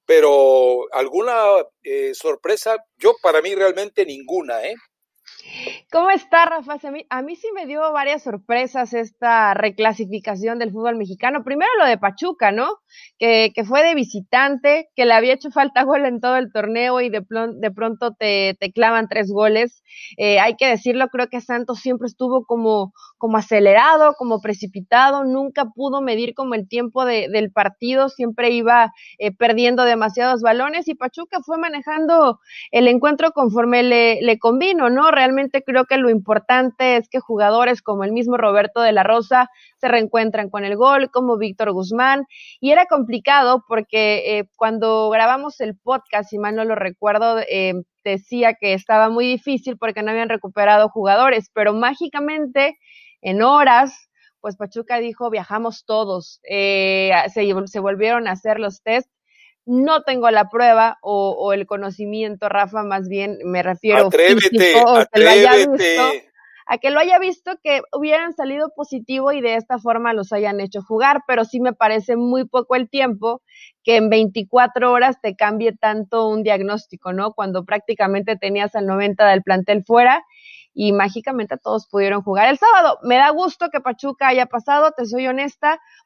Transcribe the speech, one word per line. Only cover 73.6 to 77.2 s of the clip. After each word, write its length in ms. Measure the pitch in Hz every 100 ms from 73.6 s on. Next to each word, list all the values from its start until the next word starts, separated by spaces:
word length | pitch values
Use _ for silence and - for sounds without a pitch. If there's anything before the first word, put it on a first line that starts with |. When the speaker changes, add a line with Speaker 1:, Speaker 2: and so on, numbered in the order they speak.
| - _
Speaker 2:
que 140 | - 226
en 120 | 220
veinticuatro 840 | 220 220 220 190 247 247 247 247
horas 280 | 247 262 254
te 140 | 214
cambie 380 | 190 208 214 226
tanto 560 | 208 214 214 196 233 220
un 160 | 214
diagnóstico, 680 | 214 196 196 214 - 180 185
¿no? 200 | 185